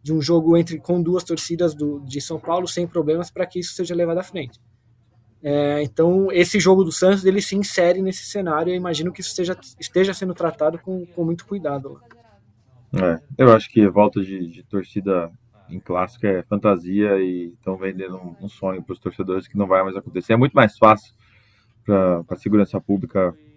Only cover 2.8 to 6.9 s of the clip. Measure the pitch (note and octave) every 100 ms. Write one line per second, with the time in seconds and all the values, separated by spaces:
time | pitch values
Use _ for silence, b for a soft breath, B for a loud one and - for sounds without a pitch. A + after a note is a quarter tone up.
2.8 | E3+ F3 D3+ E3 F3 - F3+ F3+ F3 -
3.8 | E3+ F3 E3+ E3+ F#3+ F#3 B2 _ _ _
4.8 | _ _ _ _ _ _ C#3+ C#3+ D3 D3
5.8 | D3 - E3 F#3 G3 F3 F3 G#3 F3 F#3+
6.8 | E3+